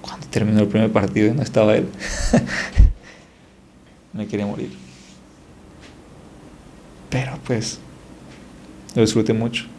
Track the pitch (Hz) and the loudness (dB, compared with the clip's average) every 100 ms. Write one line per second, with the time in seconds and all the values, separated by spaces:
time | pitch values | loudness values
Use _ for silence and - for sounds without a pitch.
0 | - - - - 107 107 104 110 107 110 | -16 -16 -6 -2 2 2 2 2 2 2
1 | 98 - 107 135 117 - 107 110 185 - | 0 2 2 0 0 2 4 2 0 -8
2 | - - - 240 - - - - - - | -10 -6 0 0 0 -8 0 6 6 4
3 | - - - - - - - - - - | -14 -20 -20 -20 -20 -20 -20 -20 -20 -20
4 | _ 107 104 104 101 104 67 - - - | _ -10 -6 -4 -4 -6 -10 -12 -20 -20
5 | - - - - - - - - - - | -20 -20 -20 -20 -20 -20 -20 -20 -20 -20
6 | - - - - - - - - - - | -20 -20 -20 -20 -20 -20 -20 -20 -20 -20
7 | - 127 131 143 - 117 - - - - | -6 -6 -6 -10 -4 -4 -4 -10 -18 -20
8 | - - - - - - - - - 120 | -20 -20 -20 -20 -20 -20 -20 -20 -6 2
9 | 110 117 110 110 117 - - | 2 2 0 -2 -2 -6 -12